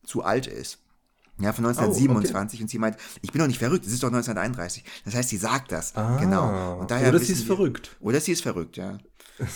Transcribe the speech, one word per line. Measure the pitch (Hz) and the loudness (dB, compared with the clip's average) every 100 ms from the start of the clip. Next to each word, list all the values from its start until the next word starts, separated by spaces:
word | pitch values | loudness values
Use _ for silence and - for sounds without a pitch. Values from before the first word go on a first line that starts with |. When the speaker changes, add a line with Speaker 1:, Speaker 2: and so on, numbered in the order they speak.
Speaker 1:
zu | - - | -8 -4
alt | 85 117 127 | 0 0 0
ist. | - - - _ _ _ _ _ - | -8 -10 -14 _ _ _ _ _ -4
Ja, | 101 | 0
von | 107 | 2
Speaker 2:
Oh, | 117 | 2
okay. | |
Speaker 1:
neunzehnhundertsiebenundzwanzig. | 120 110 98 135 113 95 95 104 113 | 4 2 4 6 6 4 0 -4 -6
Und | 110 | -6
sie | 117 | -2
meint, | 110 107 - - | -2 -2 -10 -12
"Ich | - | -4
bin | 143 | 0
doch | 156 | 2
nicht | - | 2
verrückt, | 117 180 101 | 2 0 0
es | |
ist | 123 | -2
doch | 127 | 0
neunzehnhunderteinunddreißig." | 120 120 101 107 123 87 - - - | 0 0 -2 -2 -4 -6 -10 -14 -14
Das | 101 | -6
heißt, | 120 123 | -2 -2
sie | 101 | -2
sagt | 110 135 - | -2 -2 -2
das. | 82 - | -6 -4
Speaker 2:
Ah, | - 107 131 | -2 0 2
Speaker 1:
Genau. | 185 190 98 95 90 87 | 4 2 2 0 -4 -4
Und | 95 | -4
daher | 123 - | 2 6
Speaker 2:
oder | 170 | 6
sie | 123 | 4
Speaker 1:
wissen | 165 | 0
Speaker 2:
ist | 110 | 0
Speaker 1:
wir | 190 | 2
Speaker 2:
verrückt. | 170 120 - - | 2 -2 -10 -8
Speaker 1:
Oder | 101 139 | 0 2
sie | 170 | 2
ist | 165 | -2
verrückt, | 135 90 82 - | -2 -4 -6 -8
ja. | 95 101 - - - - 123 | -10 -10 -14 -20 -20 -10 -8